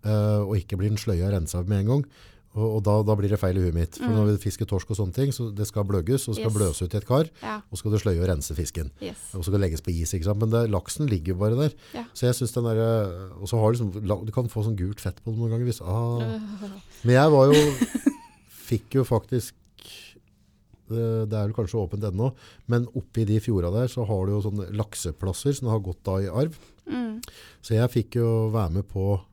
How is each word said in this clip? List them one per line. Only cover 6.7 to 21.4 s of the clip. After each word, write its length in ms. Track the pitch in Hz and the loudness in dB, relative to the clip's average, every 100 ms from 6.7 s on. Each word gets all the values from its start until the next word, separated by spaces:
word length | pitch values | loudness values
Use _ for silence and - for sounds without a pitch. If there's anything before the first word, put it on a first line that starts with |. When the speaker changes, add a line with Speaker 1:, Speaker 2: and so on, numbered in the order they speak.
| 80 90 | 0 -4
Speaker 1:
ut 80 | |
i 40 | 104 | -4
et 80 | - | 0
kar, 240 | 131 156 - | 0 0 -6
Speaker 2:
Ja. 180 | 220 214 - | -10 -10 -10
Speaker 1:
og 60 | 98 | -8
skal 140 | 107 | 0
det 100 | 104 | 0
sløye 200 | 110 85 | 2 2
og 60 | 92 | 2
rense 260 | 82 - 90 | 0 -2 -6
fisken. 340 | 80 - 71 - | -6 -6 -8 -8
Speaker 2:
Yes. 180 | 95 - - 98 | -12 -12 -12 -8
Speaker 1:
Og 80 | |
så 80 | 87 | -2
skal 80 | 98 | 0
det 100 | 95 | 0
legges 120 | 80 | -2
på 100 | - | -4
is, 180 | 85 82 | -4 -2
ikke 100 | 95 87 | -2 -2
sant? 140 | 104 | 0
Men 100 | 110 | 2
det, 200 | 113 117 | 2 2
laksen 360 | 98 - - 147 | 0 -4 -4 0
ligger 280 | 101 82 90 | 0 -2 0
jo 0 | |
bare 200 | 107 120 | 0 2
der. 180 | 151 - - | 0 -2 -14
Speaker 2:
Ja. 120 | 262 226 - | -12 -12 -2
Speaker 1:
Så 100 | 123 | 0
jeg 80 | 123 | 0
synes 180 | 120 | -2
den 100 | - | -2
der, 680 | 117 110 113 113 98 87 95 87 | 0 2 2 2 0 -6 -12 -12
og 80 | 98 | -4
så 120 | 117 | 2
har 100 | 107 | 2
liksom, 180 | 120 107 92 104 | 2 -2 -4 -2
la-, 180 | 104 110 | -2 -2
du 60 | |
kan 160 | 117 120 | -4 -2
få 140 | - 107 | -2 -2
sånn 100 | 104 | -2
gult 240 | 90 104 | -4 -4
fett 220 | - - | -8 -8
på 80 | 113 | -6
den 80 | 113 | -4
noen 120 | 117 | -2
ganger 140 | 113 123 | -2 -2
hvis, 120 | 113 | -4
ah. 380 | 90 104 120 120 113 | -2 -2 -2 -2 -4
Speaker 2:
Øh. 460 | 110 202 202 202 - - - | -6 -8 -10 -12 -14 -20 -4
Speaker 1:
Men 100 | 117 | 4
jeg 160 | 123 156 | 6 8
var 220 | 143 135 | 8 10
jo, 0 | |
Speaker 2:
<laughs> 640 | 147 147 135 240 - - - - - - - - | 8 6 2 -2 2 0 0 -16 -20 -20 -20 -4
Speaker 1:
fikk 300 | 113 - 135 | -4 0 0
jo 40 | 123 | 2
faktisk, 460 | 110 - 123 - _ _ _ - - - - _ _ _ _ _ - _ | 0 0 -4 -4 _ _ _ -20 -20 -20 -20 _ _ _ _ _ -20 _
eh, 360 | 113 113 113 110 | -2 0 0 0
det 80 | |
er 120 | 107 | 0